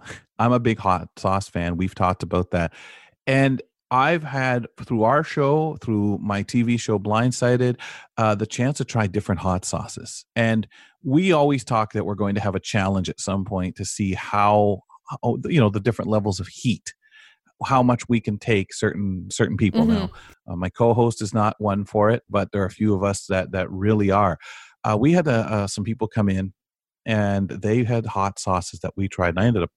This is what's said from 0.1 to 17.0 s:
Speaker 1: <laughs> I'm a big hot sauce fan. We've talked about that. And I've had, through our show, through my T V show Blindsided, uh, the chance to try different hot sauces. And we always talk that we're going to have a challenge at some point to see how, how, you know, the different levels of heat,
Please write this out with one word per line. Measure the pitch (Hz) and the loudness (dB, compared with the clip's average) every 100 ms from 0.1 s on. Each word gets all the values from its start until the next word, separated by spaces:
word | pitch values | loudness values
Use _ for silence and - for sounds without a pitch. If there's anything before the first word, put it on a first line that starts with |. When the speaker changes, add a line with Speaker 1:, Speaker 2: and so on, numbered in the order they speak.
| - | -20
Speaker 1:
<laughs> | _ - | _ -2
I'm | 120 | 2
a | 123 | 2
big | 117 110 | 0 0
hot | 95 90 82 - | 0 0 -2 -6
sauce | 95 98 - | -2 -2 -2
fan. | 87 87 85 | -4 -4 -2
We've | 92 | -4
talked | - 92 92 | 0 0 0
about | 82 90 90 | -2 -2 0
that. | 87 82 - - - - _ - | -2 -2 -6 -20 -20 -20 _ 0
And | 135 135 127 - _ - | 2 2 0 -6 _ -2
I've | 127 147 170 | 0 2 0
had, | 151 135 131 123 113 - | -2 -2 0 -2 -4 -12
through | - 117 | -4 2
our | 110 143 | 4 4
show, | 160 156 139 151 156 - | 0 0 2 2 0 -4
through | 120 107 104 98 | -2 0 0 0
my | 104 101 | -2 -4
T | - 123 | 0 0
V | 117 117 | 2 0
show | - 104 | 0 -2
Blindsided, | 104 110 123 - 123 123 123 123 - - - - | 0 0 0 0 2 2 2 -2 -8 -18 -10 0
uh, | 110 | 0
the | 104 107 | 2 -2
chance | - 127 151 | -2 -2 -2
to | 127 | -4
try | 117 98 | -2 0
different | 101 - 87 | -2 -2 -2
hot | 95 90 - | 0 -2 -4
sauces. | - - - - - - 117 | -8 -8 -14 -16 -18 -6 0
And | 113 110 101 - - _ | 2 0 -2 -12 -20 _
we | 143 151 185 | 0 2 4
always | 156 147 135 | 4 4 2
talk | - 113 107 | 0 -2 0
that | 107 101 | -2 -4
we're | 98 | -2
going | 101 101 | -2 0
to | |
have | 98 92 | -2 -4
a | |
challenge | - 107 98 95 85 | -2 0 2 0 -2
at | - | -6
some | - 98 95 | -4 -4 -2
point | 95 90 - | -4 -4 -6
to | 95 | -8
see | - 98 | -4 -4
how, | 92 - 104 101 104 104 95 _ - - | -4 -2 2 4 4 2 -2 _ -20 -14
how, | - 117 - - | -6 -4 -2 0
you | 165 | 4
know, | 107 | 4
the | 104 | 2
different | 113 - 92 | -2 -2 0
levels | 107 104 95 | 0 0 -4
of | 90 | -8
heat, | - 123 85 - - | -6 -4 -2 -6 -18